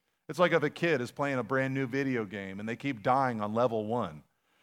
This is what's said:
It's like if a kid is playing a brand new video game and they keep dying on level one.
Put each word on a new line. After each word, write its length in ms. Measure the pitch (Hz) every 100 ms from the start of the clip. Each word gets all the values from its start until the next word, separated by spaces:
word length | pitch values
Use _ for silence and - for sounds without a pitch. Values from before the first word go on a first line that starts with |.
| _ _ -
It's 100 | 151
like 120 | 175
if 120 | 165
a 60 | 147
kid 320 | - 170 139
is 100 | 120
playing 260 | - 143 131
a 60 |
brand 300 | 104 135 135
new 120 | 135 131
video 400 | 135 139 123 104
game 340 | 104 98 98
and 80 | 107
they 80 | 120
keep 280 | 139 117
dying 360 | 127 131 131 113
on 140 | 104
level 320 | 110 123 113 107
one. 380 | 120 95 76 - _ _ _